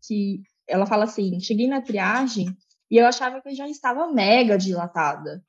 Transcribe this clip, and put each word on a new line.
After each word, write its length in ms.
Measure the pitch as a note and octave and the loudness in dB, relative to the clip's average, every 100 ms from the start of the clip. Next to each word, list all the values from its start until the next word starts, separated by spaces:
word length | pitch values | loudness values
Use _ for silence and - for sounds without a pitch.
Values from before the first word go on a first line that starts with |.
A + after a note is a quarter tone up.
| - | -6
que, 340 | G#3 G3+ G3 G3 _ - | -2 -2 -4 -10 _ -4
ela 180 | F#3 G3+ | 0 2
fala 180 | G#3+ | 2
assim, 340 | A3+ A3 G3 F3+ | 0 0 -2 -4
"Cheguei 260 | F#3+ G#3+ B3+ | -2 0 0
na 140 | C4+ | 0
triagem 680 | B3 G#3 F#3+ A#3+ C4+ G#3+ F3+ F#3+ _ _ - | -4 -2 0 0 -2 -2 -4 -6 _ _ 2
e 80 | A3+ | 6
eu 80 | A#3+ | 6
achava 340 | B3 B3+ C4 | 4 -4 -6
que 80 | C#4 | -12
eu 60 | |
já 140 | C4+ C#4+ | -10 -10
estava 440 | D4 B3 B3+ E4+ | -6 -4 -2 -2
mega 440 | C4 G3 A#3+ A#3 G3 | 0 4 4 4 2
dilatada. 840 | F#3+ F3 E3+ E3+ D3 D3 D3+ E3+ | 0 -4 -4 -2 -2 -2 -10 -14